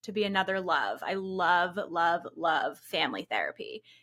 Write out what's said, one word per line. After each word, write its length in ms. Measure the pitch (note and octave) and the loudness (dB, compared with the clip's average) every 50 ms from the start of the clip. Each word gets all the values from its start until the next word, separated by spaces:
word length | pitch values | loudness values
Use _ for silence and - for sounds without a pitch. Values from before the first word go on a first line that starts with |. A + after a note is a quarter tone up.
| - | -10
to 80 | - | -4
be 140 | F#3+ G#3+ G#3 | -2 0 0
another 340 | G3 G3 F#3+ F#3 F#3+ F#3+ F#3+ | 2 2 2 2 2 0 -2
love. 380 | F#3 F3+ D#3+ C#3+ A#2 G2 A2 C3 | 0 2 2 2 2 0 -4 -4
I 140 | D#3 - F#3+ | -4 -4 -4
love, 640 | G3 F#3+ F#3+ F#3 F3+ F3 E3 F3+ F3 F3 F3+ F3 G#3 - - | -4 -4 -4 -2 2 4 6 6 6 4 2 -2 -6 -6 -4
love, 380 | E3 E3+ E3+ E3+ E3+ F3 E3+ - - | 0 2 2 2 2 0 -2 -8 -8
love 420 | - E3 E3 D#3+ C#3+ C3 C#3+ C#3+ | -2 0 2 2 2 0 -2 -4
family 480 | - - - - E3 D#3+ C3 A#2+ F#2+ - _ | -8 -12 -4 -2 0 0 0 -2 -6 -6 _
therapy. 540 | A2 G#2 D#2 C#2+ - - - - - A3 _ - - - | -2 -2 -2 -2 -6 -10 -12 -12 -12 -14 _ -20 -20 -20